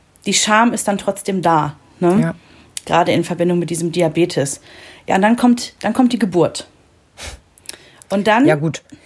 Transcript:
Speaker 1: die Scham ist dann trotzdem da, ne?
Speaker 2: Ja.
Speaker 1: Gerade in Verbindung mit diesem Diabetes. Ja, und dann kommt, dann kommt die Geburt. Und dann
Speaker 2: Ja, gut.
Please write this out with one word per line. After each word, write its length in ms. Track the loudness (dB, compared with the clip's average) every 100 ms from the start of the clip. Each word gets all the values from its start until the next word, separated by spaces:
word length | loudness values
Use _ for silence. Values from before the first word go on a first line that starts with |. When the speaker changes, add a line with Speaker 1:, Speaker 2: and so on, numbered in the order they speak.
| _ _ -4
Speaker 1:
die 80 |
Scham 400 | -2 2 4 2
ist 120 | 0 -2
dann 100 | -2
trotzdem 420 | -4 -6 -4 -2
da, 360 | 2 2 0 -6 _ _
ne? 180 | 0 2
Speaker 2:
Ja. 140 | 0 -4 _ -20 -18 -16
Speaker 1:
Gerade 280 | -2 0 2
in 120 | 0
Verbindung 340 | -2 -2 0 0
mit 120 | -2
diesem 200 | -4 -4
Diabetes. 680 | 0 0 0 0 0 -4 -6 -14 -20 -20 -20 -4
Ja, 60 | 0
und 60 |
dann 140 | 2 4
kommt, 360 | 2 2 -2 -8
dann 140 | -4
kommt 180 | 0 0
die 60 | 2
Geburt. 500 | 0 2 0 -2 -14 _ _ _ _ -18 -16 -16 _ _ -20 -20 -20 -20 -6
Und 160 | -2 2
dann 180 | 4 4
Speaker 2:
Ja, 80 |
gut. 280 | 2 0 -6 -14 -20